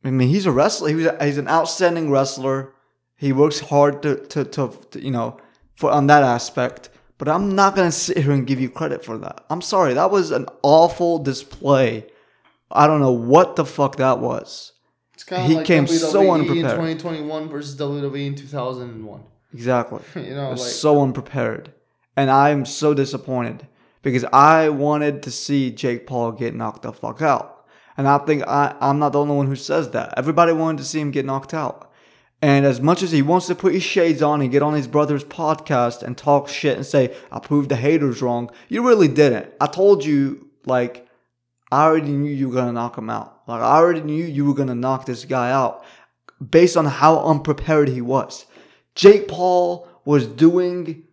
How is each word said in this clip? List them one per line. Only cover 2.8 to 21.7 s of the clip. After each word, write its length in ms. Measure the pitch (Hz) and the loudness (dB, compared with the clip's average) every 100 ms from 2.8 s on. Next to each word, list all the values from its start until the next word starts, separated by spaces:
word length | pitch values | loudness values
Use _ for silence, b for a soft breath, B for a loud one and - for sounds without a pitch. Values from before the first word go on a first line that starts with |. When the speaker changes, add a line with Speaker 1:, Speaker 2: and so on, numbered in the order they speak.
| _ _ _ _ | _ _ _ _
Speaker 1:
He 160 | 139 | -2
works 280 | 131 147 147 | 2 2 0
hard 420 | - 143 143 143 | -2 2 2 2
to, 140 | 151 135 - | -4 -4 -6
to, 180 | 156 | -8
to, 280 | 143 - 127 - _ | -6 -4 -6 -8 _
to, 120 | - | -12
you 80 | 135 | -6
know, 280 | 120 117 120 b b b | -4 -6 -10 b b b
for, 160 | _ 151 | _ 0
on 160 | 147 139 | 2 6
that 140 | 147 | 6
aspect. 680 | 135 120 - - 127 - - b b _ | 6 0 -4 -6 -6 -8 -20 b b _
But 100 | 139 | -4
I'm 280 | 165 202 196 | -2 0 2
not 180 | 196 | 2
gonna 160 | 190 175 | 4 0
sit 280 | 151 - 165 | 0 -2 0
here 120 | 139 | 2
and 160 | 143 123 | 0 0
give 140 | 131 | -2
you 100 | 127 | -4
credit 340 | - 160 - | -6 -6 -6
for 140 | - 113 | -10 -12
that. 260 | 95 - _ | -12 -16 _
I'm 100 | 165 | -10
sorry. 340 | 170 202 160 | -2 0 2
That 180 | 127 185 | 2 2
was 180 | 196 165 | 2 0
an 160 | 135 - - | -4 -6 -2
awful 560 | 139 156 170 - 175 165 | 6 6 6 2 -2 -2
display. 880 | 139 131 - - 135 135 123 113 - b b b b b _ | -4 -6 -10 -8 2 2 2 -2 -12 b b b b b _
I 160 | - 151 | 2 4
don't 140 | 156 | 4
know 120 | 135 | 2
what 440 | 123 117 151 180 - | 0 4 4 4 0
the 80 | |
fuck 320 | 143 - 139 - | -4 -2 -2 0
that 240 | 131 123 | 0 0
was. 520 | 123 123 - - - _ _ _ _ | -2 -6 -10 -18 -20 _ _ _ _
Speaker 2:
It's 100 | _ | _
kinda 200 | - 180 | -10 -4
Speaker 1:
He 120 | 131 160 | 0 0
Speaker 2:
like 100 | 156 | 4
Speaker 1:
came 220 | 165 139 | 2 2
so 240 | - 160 | 0 0
Speaker 2:
W 160 | 196 190 | 2 4
W 100 | 165 151 | 2 0
E 40 | 170 | -2
in 40 | |
Speaker 1:
unprepared. 120 | 165 - | -2 -2
Speaker 2:
twenty 220 | 160 160 | -4 -6
twenty-one 480 | 170 160 151 156 156 | -8 -8 -8 -10 -10
versus 260 | 143 143 | -12 -12
W 260 | 139 147 143 | -8 -6 -6
W 220 | 143 139 | -6 -6
E 40 | 139 | -8
in 80 | 139 | -8
two 100 | 143 | -10
thousand 440 | 143 127 127 120 | -8 -8 -8 -12
and 140 | 113 | -14
one. 200 | 107 101 110 _ _ | -16 -18 -20 _ _
Speaker 1:
Exactly. 480 | 117 117 123 117 107 - | -10 -2 0 -2 -10 -14
Speaker 2:
<laughs> 0 | - | -14
You 100 | 123 135 | -12 -8
know, 100 | 139 | -8
Speaker 1:
I 40 | |
was 100 | 123 | -6
Speaker 2:
like 100 | 123 | -6
Speaker 1:
so 320 | - 151 147 | -2 2 4
unprepared. 720 | 135 127 123 135 117 110 - | 2 -2 -8 -6 -6 -6 -14